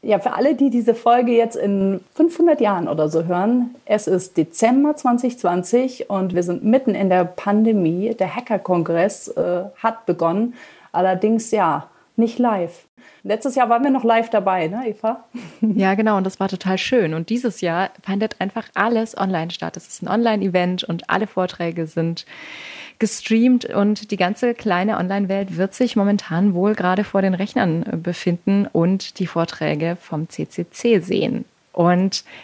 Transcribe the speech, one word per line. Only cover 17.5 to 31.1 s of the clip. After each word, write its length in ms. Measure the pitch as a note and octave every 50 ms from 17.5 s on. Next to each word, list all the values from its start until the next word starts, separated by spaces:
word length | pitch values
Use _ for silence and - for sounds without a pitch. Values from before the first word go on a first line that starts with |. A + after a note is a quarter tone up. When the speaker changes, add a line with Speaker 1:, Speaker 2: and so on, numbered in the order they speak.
| F#3+ -
Speaker 2:
Jahr 300 | - F3 E3 E3+ F#3+ - - - _
findet 380 | - F#3+ G3+ G#3+ G#3+ - _
einfach 280 | - G3 - A#3 G#3+ - _
alles 420 | - G3 A3+ A#3+ A3 A3+ A3 -
online 340 | - G3 F#3+ F#3+ E3 D#3+ E3+
statt. 260 | F3 - - E3 -
Es 120 | E3+ - -
ist 140 | - - -
ein 60 | -
Online-Event 760 | - A3 A#3 A#3 G#3+ G#3 F#3+ G3 F3 F#3 F3+ F3+ F3+ F3+ -
und 260 | - F3 E3+ - -
alle 160 | E3 F#3 G#3
Vorträge 600 | G3+ - - F#3 F3+ - - F3 E3+ E3+ E3+ E3
sind 400 | D#3 - - E3 E3 E3+ - - _ - - - - - - - - - - - - - _
gestreamt 680 | A3+ G#3+ - - - - A3 A3+ A#3 B3+ B3+ A#3+ -
und 460 | - - - G3+ G#3 G#3+ G3+ - -
die 60 | -
ganze 380 | F#3 F3+ F3+ G#3 - - A#3+ A#3+
kleine 440 | A#3+ - G#3+ F#3 F3 F#3 G#3 G#3+ -
Online-Welt 580 | F3+ F3+ G3 G3+ G3+ F#3 F#3+ G3 G3+ F#3+ F3+
wird 180 | D#3+ F#3 G3 -
sich 200 | - B3+ A#3 -
momentan 580 | A3 G3 G3+ G3+ G3+ - - E3 E3 F#3+ G#3 F#3
wohl 200 | F3 F#3 G#3 G#3+
gerade 300 | - G3+ F3+ F#3 F#3 G#3
vor 180 | - - G3 F#3+
den 120 | G3 F#3
Rechnern, 500 | F3 G3 G#3+ - C4 - F3+ D#3+ E3+ -
äh, 120 | - -
befinden 680 | E3+ E3 F3 F3 - - F3+ E3+ F3 _ - G3 G3+ G3+
und 520 | - _ E3 E3 F3 F#3+ F#3+ - - - -
die 80 | F#3+
Vorträge 680 | E3+ - E3+ E3 E3 - - D#3+ D3+ D3+ D3+ D#3+ E3+ F3 F3
vom 280 | - - E3+ D3+ D#3+ E3
C 200 | - - D#3+ -
C 200 | - - F3 -
C 280 | - - - A#3+ A#3 F#3+
sehen. 440 | E3+ F#3